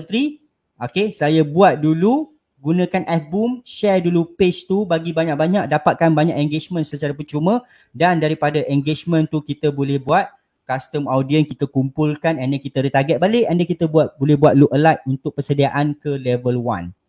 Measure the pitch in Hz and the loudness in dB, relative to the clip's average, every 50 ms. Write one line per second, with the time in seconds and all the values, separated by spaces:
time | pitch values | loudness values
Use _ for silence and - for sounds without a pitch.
0 | 160 - 190 233 277 302 294 - _ _ _ _ _ _ _ _ 120 123 - 185 | -2 -4 -2 -2 -2 -2 -4 -8 _ _ _ _ _ _ _ _ -12 -6 -4 -2
1 | 208 220 - - 156 147 156 160 156 147 143 170 202 180 135 151 147 156 160 165 | -2 -2 -2 -2 0 2 2 2 2 2 4 4 6 6 4 4 2 0 0 2
2 | 175 214 254 302 311 - _ _ _ _ _ _ 135 147 170 180 180 170 - 185 | 2 2 2 0 -2 -6 _ _ _ _ _ _ -4 -2 0 0 0 0 -2 -4
3 | - - 170 165 151 147 165 202 220 240 254 240 - - - - - 208 190 185 | -2 -2 -2 -2 -2 -2 -2 -2 -2 -2 -4 -6 -10 -16 -8 -2 0 2 2 2
4 | 170 175 175 170 165 165 - - 196 180 175 - - - 190 196 214 180 170 165 | 2 0 0 0 0 -2 -4 -4 -4 -4 -4 -4 -6 -4 -4 -4 -2 -2 -2 -2
5 | 165 170 165 160 160 170 180 156 160 170 185 208 - 143 147 151 - - - - | -2 -4 -4 -2 -2 -2 -2 -2 0 0 0 0 0 -2 -2 0 0 0 0 2
6 | 170 165 160 151 156 175 - 143 147 151 151 156 - - 180 170 156 - - 143 | 2 2 4 2 2 0 0 0 -2 -2 -2 -4 -6 -6 -6 -6 -4 -6 -6 -6
7 | 156 143 139 143 151 - - 151 156 180 220 247 - - _ _ _ _ - 127 | -6 -6 -6 -8 -10 -8 -6 -2 0 0 0 0 -2 -8 _ _ _ _ -4 0
8 | 165 180 180 165 156 151 156 156 151 147 151 151 135 - 143 143 135 147 156 - | 0 2 2 2 0 -2 -2 -2 -2 -2 0 -2 -2 0 0 0 0 -2 -4 -4
9 | - 175 170 160 156 - - 156 147 - 143 - - 151 143 143 139 139 139 139 | -2 0 0 0 0 0 -2 -4 -4 -6 -6 -4 -2 -2 -2 -2 -2 -2 -2 -4
10 | 127 131 156 190 196 - - _ _ _ _ _ _ - 127 135 - - - 151 | -2 0 0 0 0 -2 -8 _ _ _ _ _ _ -8 -8 -8 -8 -8 -6 -6
11 | 143 123 127 135 135 135 147 156 151 143 135 - 147 139 - 139 135 135 - - | -4 -2 0 0 0 2 2 2 0 0 -2 -6 -6 -4 -2 -2 -2 -2 -2 -2
12 | 151 151 151 151 - 165 165 139 131 127 143 135 - 139 - 139 131 139 - 135 | -2 -2 -2 -2 -2 -4 -4 -2 -2 -4 -4 -4 -6 -6 -4 -4 -2 0 0 0
13 | 139 147 156 127 175 202 220 240 233 - 165 175 175 165 175 - 170 160 151 160 | 0 0 0 0 2 2 2 2 2 2 0 0 0 -2 -2 -2 -2 2 2 2
14 | 143 - - - 135 147 147 139 147 147 - 139 143 - 123 139 151 160 147 - | 2 2 0 -2 2 2 4 4 6 6 6 6 6 6 4 4 4 4 2 2
15 | - 131 135 135 - 151 - - 143 - 147 143 139 135 - 143 147 151 143 - | -2 -4 -6 -6 -6 -8 -8 -8 -6 -2 0 0 0 0 0 0 -2 -2 -2 -4
16 | - 151 143 139 127 123 123 123 123 123 123 123 117 120 110 92 87 87 92 _ | -6 -6 -6 -4 -2 -2 -2 -2 0 -2 -2 -2 -2 -4 -6 -6 -6 -10 -14 _
17 | _ | _